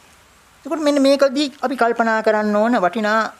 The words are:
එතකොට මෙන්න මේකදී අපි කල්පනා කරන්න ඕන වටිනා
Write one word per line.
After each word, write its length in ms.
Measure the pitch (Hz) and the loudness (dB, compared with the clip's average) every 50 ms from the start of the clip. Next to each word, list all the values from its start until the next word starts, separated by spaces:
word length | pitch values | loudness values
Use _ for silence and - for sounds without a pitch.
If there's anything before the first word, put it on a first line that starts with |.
| _ _ _ _ _ _ _ _ _ _ _ _ - | _ _ _ _ _ _ _ _ _ _ _ _ -12
එතකොට 160 | 269 320 311 | -8 -6 -4
මෙන්න 180 | 320 294 294 285 | -2 0 0 2
මේකදී 480 | 269 269 277 269 277 277 247 277 302 277 247 - | 2 2 2 4 2 0 0 0 -4 -4 -4 -6
අපි 180 | - - 277 | -6 -4 -2
කල්පනා 440 | 240 233 233 233 233 233 226 220 220 | 0 0 0 2 0 0 0 0 0
කරන්න 340 | 208 220 214 214 214 214 208 | 0 0 0 0 0 0 0
ඕන 180 | 208 214 233 247 | 2 2 2 2
වටිනා 560 | 233 180 175 - 233 214 208 214 220 214 208 - - | 2 0 0 -2 -2 -2 0 0 0 -2 -4 -6 -14